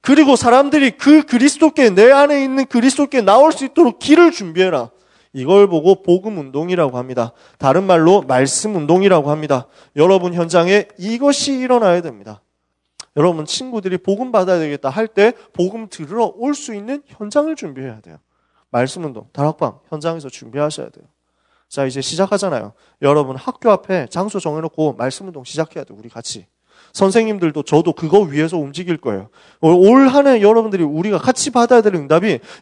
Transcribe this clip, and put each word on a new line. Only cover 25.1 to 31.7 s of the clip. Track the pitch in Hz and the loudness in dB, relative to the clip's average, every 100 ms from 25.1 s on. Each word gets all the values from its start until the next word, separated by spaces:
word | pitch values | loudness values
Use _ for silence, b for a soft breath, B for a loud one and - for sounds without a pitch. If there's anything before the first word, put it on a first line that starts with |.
| - 190 | -8 -14
운동 | 156 | -18
시작해야 | 127 147 160 165 | -12 -8 -8 -10
돼요. | 131 98 | -16 -20
우리 | 113 | -20
같이. | 117 - 110 90 _ b b b | -18 -16 -16 -20 _ b b b
선생님들도 | - 196 220 220 202 175 151 | -2 0 2 -2 -2 -4 -4
저도 | 143 151 170 | 0 0 0
그거 | - 160 190 | -4 0 2
위해서 | 185 139 156 170 | 2 -2 -4 -4
움직일 | 143 139 175 160 | -8 -10 -8 -6
거예요. | 127 98 98 b b b | -6 -8 -10 b b b
올, | 160 | 2
올 | 180 190 254 269 | 6 6 6 6
한 | 277 277 | 4 4
해 | 240 | 4
여러분들이 | 202 226 220 196 | 4 4 0 -2
우리가 | 156 156 196 185 | -4 -4 -4 -2
같이 | - 247 302 | -2 -4 -2
받아야 | 247 233 | 0 2